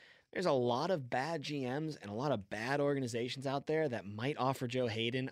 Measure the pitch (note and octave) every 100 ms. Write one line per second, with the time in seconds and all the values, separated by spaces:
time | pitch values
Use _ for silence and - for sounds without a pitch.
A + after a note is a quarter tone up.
0 | - - _ - F3+ C3+ A#2+ A#2+ E3+ F3+
1 | A#2+ B2 D3 E3 C3 D3 B2+ C#3 D#3 C#3+
2 | G#2 G#2 D3 A#2 F#2+ G#2+ A#2+ C#3+ C#3+ C#3
3 | B2+ A#2 B2 C3+ C3 C#3 C3+ D#3 D#3 A2
4 | F#2 G#2 B2+ D3+ B2+ C3 B2+ B2+ B2 A2
5 | A#2 C3 C3